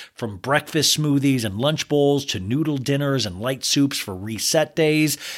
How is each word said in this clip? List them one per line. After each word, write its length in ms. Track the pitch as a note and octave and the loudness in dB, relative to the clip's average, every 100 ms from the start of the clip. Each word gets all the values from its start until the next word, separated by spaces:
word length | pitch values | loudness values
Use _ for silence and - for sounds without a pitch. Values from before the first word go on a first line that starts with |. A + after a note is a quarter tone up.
| - - | -18 -10
from 220 | A#2 F#2+ | -8 -6
breakfast 600 | A#2 D3 - D#3+ C#3 - | 0 0 0 0 2 2
smoothies 480 | D3+ C#3 C#3 C3 A2 | 2 2 4 2 0
and 140 | G2 | -2
lunch 280 | C#3 D#3 - | 0 -2 0
bowls 380 | D3 C#3+ C#3+ C#3 | 2 4 2 0
to 140 | G#2 | -4
noodle 400 | F#2 C3 D#3 C#3+ | -2 -2 0 -2
dinners 480 | B2 C#3 C#3+ C3+ G#2+ | -2 -2 0 -2 -2
and 120 | F2+ | -4
light 240 | A#2+ C3 | -6 -4
soups 360 | - C#3+ C#3 C#3 | 0 2 2 0
for 160 | - F#2 | -6 -8
reset 600 | G#2 A2 - D#3+ D3+ - | -8 -4 0 2 2 2
days. 440 | D#3 D#3 D#3 C#3 - | 2 4 2 -2 -8